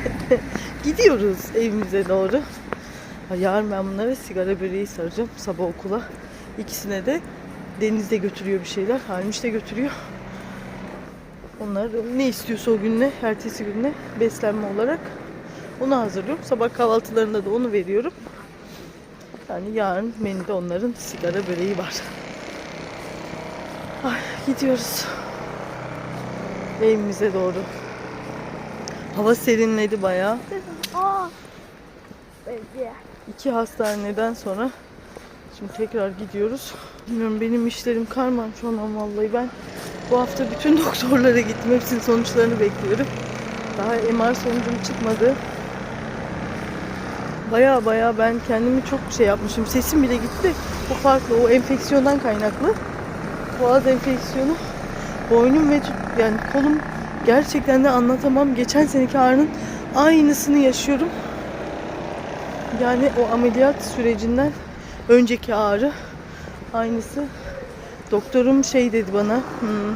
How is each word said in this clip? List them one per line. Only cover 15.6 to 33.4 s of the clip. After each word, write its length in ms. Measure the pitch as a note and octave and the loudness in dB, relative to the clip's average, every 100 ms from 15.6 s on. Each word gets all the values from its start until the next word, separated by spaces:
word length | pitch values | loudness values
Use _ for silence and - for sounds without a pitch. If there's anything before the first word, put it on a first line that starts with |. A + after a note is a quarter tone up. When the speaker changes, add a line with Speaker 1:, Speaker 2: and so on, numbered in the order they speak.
| - - | -16 -4
Speaker 1:
onu 160 | C4 C4+ | 0 2
hazırlıyorum. 480 | G#3+ F#3 F#3+ D#4+ | 0 -4 -4 -6
Sabah 240 | - A#3 A#3 A#3 | -2 0 0 2
kahvaltılarında 680 | A#3 A3 A3 A3 A3 G#3+ | 4 4 2 0 2 0
da 60 | G3 | 0
onu 220 | A3+ B3 | 0 0
veriyorum. 400 | G#3 F3 G3+ D4 - - - - - - - - - - - - - - | 0 0 0 -2 -8 -16 -18 -20 -20 -20 -18 -18 -20 -20 -20 -20 -18 -10
Yani 140 | F3 G3 | -8 -4
yarın 380 | A3 G3 F3+ A3+ A3 | -2 0 0 -4 -4
menüde 320 | G#3 F#3+ F3 | -4 -4 -4
onların 420 | F#3+ F3 F3 A#3+ A#3 | -4 -2 -2 -4 -4
sigara 400 | - - F3 F#3 F3+ | -10 -4 -2 -2 -4
böreği 300 | F3 F#3+ F3+ | -2 -2 -2
var. 160 | F#3 - - - - - - - - - - - - - - - - - - - - - | -6 -8 -10 -12 -12 -12 -12 -12 -12 -12 -12 -12 -12 -12 -12 -12 -12 -12 -12 -12 -12 -8
Ay, 160 | C4 A#3+ - - - | -6 -6 -8 -6 -4
gidiyoruz. 500 | C4 C4+ B3 - - - - - - - - - - - - - - - - - - - - | 0 2 0 0 -6 -6 -8 -10 -10 -10 -10 -10 -10 -10 -10 -10 -10 -10 -10 -10 -8 -10 0
Evimize 500 | A3 G#3+ G#3 F#3+ G#3 | 2 4 0 0 0
doğru. 200 | F#3 F#3 F3+ F#3+ - - - - - - - - - - - - - - F#3+ | 0 -2 -2 -8 -10 -12 -12 -12 -12 -12 -12 -12 -12 -12 -12 -12 -12 -8 2
Hava 180 | G#3+ | 4
serinledi 680 | A#3 - A3 A3+ A3 G#3+ G#3+ | 4 4 4 4 4 2 2
bayağı. 340 | F#3+ F#3 G3 A#3+ - G4 F#4 D#4+ - | 0 2 0 -2 -6 -10 -10 -12 -8
Speaker 2:
Aa. 320 | F4 F#4+ G4 F4 - - - - - - - - - - - - | -2 0 0 -4 -10 -20 -20 -20 -20 -20 -20 -20 -20 -20 -18 -14
Belki. 440 | A#3 G#3+ C4 A#3 B3+ - - - | -12 -12 -10 -10 -10 -20 -20 -18
Speaker 1:
İki 120 | - | -4